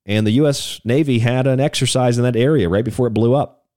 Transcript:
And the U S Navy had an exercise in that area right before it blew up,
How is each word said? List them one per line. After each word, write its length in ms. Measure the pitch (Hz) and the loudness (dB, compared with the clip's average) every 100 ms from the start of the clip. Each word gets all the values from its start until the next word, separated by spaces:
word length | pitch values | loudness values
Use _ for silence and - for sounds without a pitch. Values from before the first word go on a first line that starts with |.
And 220 | - 104 107 | -4 -2 2
the 60 | |
U 140 | 120 147 | 2 2
S 340 | 139 - - | 0 -6 -10
Navy 360 | 110 131 147 117 | -2 0 0 0
had 260 | 120 127 135 | 0 0 0
an 140 | 127 | 0
exercise 580 | 147 - 127 131 123 120 | -2 -2 -2 0 0 0
in 60 | |
that 120 | 123 113 | 0 0
area 320 | 131 156 87 | 2 2 2
right 160 | 95 | 0
before 220 | 117 107 123 | -2 -2 -2
it 80 | |
blew 200 | 110 117 | 0 2
up, 300 | 135 - _ _ | 2 -2 _ _